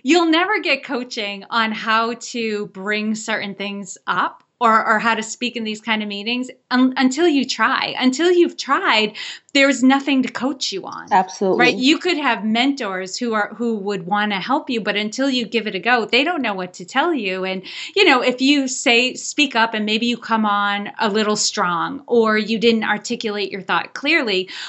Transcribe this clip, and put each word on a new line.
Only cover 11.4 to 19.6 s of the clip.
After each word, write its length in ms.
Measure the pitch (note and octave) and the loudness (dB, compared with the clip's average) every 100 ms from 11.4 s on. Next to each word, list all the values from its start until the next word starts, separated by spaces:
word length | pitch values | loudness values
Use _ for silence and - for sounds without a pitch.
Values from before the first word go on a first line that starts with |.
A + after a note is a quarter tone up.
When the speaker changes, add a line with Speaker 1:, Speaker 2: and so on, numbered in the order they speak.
| F#3+ F3+ | 0 4
Speaker 1:
Right? 160 | B3 | 4
You 240 | F#3+ B3+ D4+ | 4 2 2
could 180 | F4+ D4+ | 2 0
have 280 | C#4 A3 G#3+ | 0 0 0
mentors 720 | A3+ C4+ C#4 G#3+ F#3 F#3 - | 2 2 0 -4 -4 -6 -6
who 160 | A#3+ | -2
are, 180 | G#3+ G#3 G#3 | 0 -2 -2
who 200 | A#3 A3 | -4 -2
would 280 | G3 G3 F3 | -2 -4 -2
wanna 340 | G#3 G#3 G3 | 0 0 -2
help 300 | G3+ D4 D4 | -2 -2 -2
you, 100 | A#3 | -2
but 160 | G#3 G3+ | -2 -2
until 320 | G#3+ G#3+ C#4 | -4 -2 0
you 160 | B3+ | 0
give 220 | A3 A3+ G#3 | -2 -2 -2
it 80 | |
a 60 | F#3+ | -4
go, 260 | G3 B3 G3+ | 0 2 2
they 180 | A#3 | 2
don't 160 | D#4 F4 | 2 0
know 140 | A#3 | -2
what 180 | F#3+ F3+ | -4 -6
to 100 | - F3+ | -10 -4
tell 260 | B3+ E4 | 0 0
you. 320 | D4+ G3 F#3 | 0 -2 -4
And, 180 | F#3+ F#3+ - - - | -4 -6 -8 -12 -6
you 100 | G4 | 2
know, 180 | G4 B3+ | 4 6
if 180 | A#3+ B3+ | 4 2
you 260 | C4 C#4+ C4 | 2 2 0
say, 460 | - C4+ A#3 B3+ | -2 2 2 2
speak 400 | - - - C#4+ | -2 -6 -2 0
up 200 | A#3 | 2